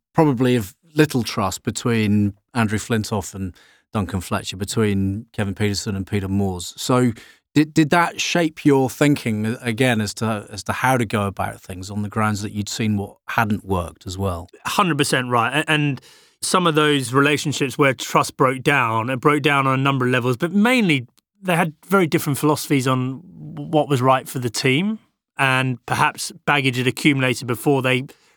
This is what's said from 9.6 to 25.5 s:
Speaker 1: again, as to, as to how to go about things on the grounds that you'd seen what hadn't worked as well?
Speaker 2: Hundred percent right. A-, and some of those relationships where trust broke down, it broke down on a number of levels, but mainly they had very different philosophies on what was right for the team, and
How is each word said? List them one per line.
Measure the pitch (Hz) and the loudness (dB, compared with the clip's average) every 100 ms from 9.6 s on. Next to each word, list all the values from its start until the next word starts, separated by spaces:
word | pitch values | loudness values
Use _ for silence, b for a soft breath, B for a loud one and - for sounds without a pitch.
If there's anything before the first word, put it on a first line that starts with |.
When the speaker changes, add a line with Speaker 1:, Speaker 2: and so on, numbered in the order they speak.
Speaker 1:
again, | 123 110 131 110 | -4 0 2 2
as | 101 | -2
to, | - 113 107 104 | -2 -4 -4 -8
as | 101 | -10
to | - | -8
how | 107 127 131 | -2 0 0
to | 110 | 0
go | 110 101 | -2 -2
about | 98 98 107 | -4 -6 -8
things | - 92 92 | -14 -14 -10
on | 104 | -8
the | 104 | -6
grounds | 113 107 104 | -2 0 0
that | 104 | -4
you'd | 104 104 | -6 -6
seen | - 110 101 | -2 0 -2
what | 98 - - | -4 -12 -6
hadn't | - 110 104 | -2 0 -2
worked | 95 92 85 - 101 | -2 -2 -4 -10 -12
as | 92 | -6
well? | 98 85 87 - - | -4 -4 -10 -12 -4
Speaker 2:
Hundred | - 185 143 | 0 2 2
percent | 143 135 127 | 0 0 0
right. | 123 113 139 | 0 2 0
A-, | 156 | 0
and | 151 147 131 b b b b | 0 0 -4 b b b b
some | - 190 170 | -2 2 2
of | |
those | 151 151 143 120 | 4 4 2 0
relationships | 131 143 151 156 - 139 120 | 2 2 2 -2 -4 -2 2
where | 139 | 2
trust | 127 - 160 135 - | 0 0 0 0 2
broke | 131 131 | 0 2
down, | 147 143 117 113 113 | 2 2 2 0 -2
it | 131 | 0
broke | 147 147 | 2 2
down | 147 139 135 | 2 2 2
on | 131 | 2
a | |
number | 135 135 | 2 0
of | 123 | 0
levels, | 127 123 120 | 0 0 -2
but | 170 | 0
mainly | 196 226 254 196 139 120 _ _ _ | 2 4 4 2 2 -2 _ _ _
they | 190 170 | -2 0
had | 180 - - | -2 -6 0
very | 190 165 | 2 2
different | 160 - 135 | 0 0 0
philosophies | 147 143 - 143 127 | 0 0 0 0 2
on | 131 127 131 | 0 -2 -8
what | 87 80 151 - 151 156 135 | -14 -18 -14 -12 -2 0 2
was | 135 | 2
right | 131 131 - | 4 2 0
for | 135 | -6
the | 123 | -6
team, | - 135 135 202 220 _ _ _ - | -2 0 2 0 -4 _ _ _ -2
and | 135 | 0